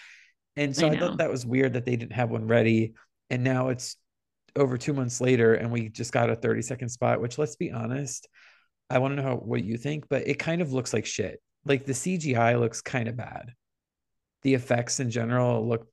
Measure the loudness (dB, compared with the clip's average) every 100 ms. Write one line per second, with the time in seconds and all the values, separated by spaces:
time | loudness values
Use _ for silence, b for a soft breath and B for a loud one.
0 | B B B B _ -4 -2 2 2 2
1 | 0 0 -2 -2 0 2 2 0 -2 -2
2 | -2 -2 -2 0 4 6 6 4 2 b
3 | b _ -6 -2 0 2 0 -2 -6 -14
4 | _ _ _ _ _ 0 0 0 -2 -2
5 | -2 0 4 6 6 6 2 -4 -4 -6
6 | -2 2 2 2 0 -2 -4 -6 -8 -2
7 | 0 2 -2 -4 -4 -4 -8 -6 -6 -6
8 | -6 -10 -16 b b b b _ -2 0
9 | 0 -2 -2 -4 -2 -4 -2 -4 -6 -6
10 | -2 -2 -2 -2 -2 -2 -2 -2 -2 -2
11 | -2 -4 -6 -8 _ _ -2 0 0 -4
12 | -2 -2 0 4 4 4 2 -2 -6 -4
13 | -4 -6 -8 -12 -14 -20 _ _ _ _
14 | _ _ _ _ 2 2 2 0 0 -2
15 | -2 -2 0 2 2 2 0 -2 -4